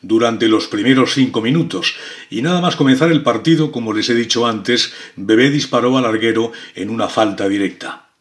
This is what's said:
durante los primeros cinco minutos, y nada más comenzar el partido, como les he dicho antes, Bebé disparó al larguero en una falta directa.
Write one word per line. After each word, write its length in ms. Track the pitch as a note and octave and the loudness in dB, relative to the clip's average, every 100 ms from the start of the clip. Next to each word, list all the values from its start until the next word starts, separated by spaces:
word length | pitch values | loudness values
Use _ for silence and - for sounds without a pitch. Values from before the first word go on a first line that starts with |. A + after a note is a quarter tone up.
durante 460 | - A2+ A#2 A2 A#2 | 0 2 2 2 2
los 180 | A2 - | 2 0
primeros 480 | G#2+ A2+ C3 B2 | -2 2 4 2
cinco 260 | - B2 A#2 | 2 0 0
minutos, 540 | A2 D#3+ E3 F#2 E2+ - - - - | 0 0 0 -4 -6 -6 -16 -18 -10
y 100 | A2 | -4
nada 200 | D3 F3+ | -2 0
más 140 | F3 - | 0 0
comenzar 360 | C3+ C3 E3 | 2 4 4
el 100 | D#3 | 2
partido, 500 | B2 A2+ D#3+ E3 D3+ | 2 0 2 2 2
como 220 | B2+ A2+ | -2 -4
les 160 | G#2+ A#2 | -2 0
he 60 | A#2 | 0
dicho 320 | A2+ A#2+ A#2 | 0 0 0
antes, 440 | A2 G2 A#2+ - - - - | -2 -2 -2 -2 -8 -18 -12
Bebé 360 | G2 A2 C3+ | 2 4 4
disparó 440 | D3 C#3 B2+ B2 C3 | 2 0 0 2 2
al 80 | |
larguero 480 | A#2+ A2 A2+ A2 A#2 - - | 0 0 0 0 -2 -6 -18
en 160 | - G2 | -10 -8
una 200 | A2+ G2+ | -4 -4
falta 380 | - G#2+ G2 G2 | 0 0 0 -2
directa. 640 | G2+ F#2+ - - - _ _ | 0 -2 -6 -14 -14 _ _